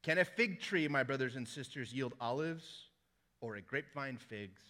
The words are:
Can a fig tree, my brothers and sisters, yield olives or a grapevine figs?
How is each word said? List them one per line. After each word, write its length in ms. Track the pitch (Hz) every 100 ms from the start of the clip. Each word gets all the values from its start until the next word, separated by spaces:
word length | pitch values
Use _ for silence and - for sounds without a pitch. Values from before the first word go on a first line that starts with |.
Can 180 | - 165
a 60 |
fig 360 | 175 - 226 175
tree, 260 | - 190 151
my 160 | 143
brothers 320 | 127 135 127
and 120 | 127 117
sisters, 460 | - 131 147 117
yield 220 | 123 127 -
olives 680 | 117 131 160 165 165 - - _ _ _ _ _
or 160 | 117 104
a 40 |
grapevine 560 | 90 135 147 147 135 123
figs? 460 | - 110 101 92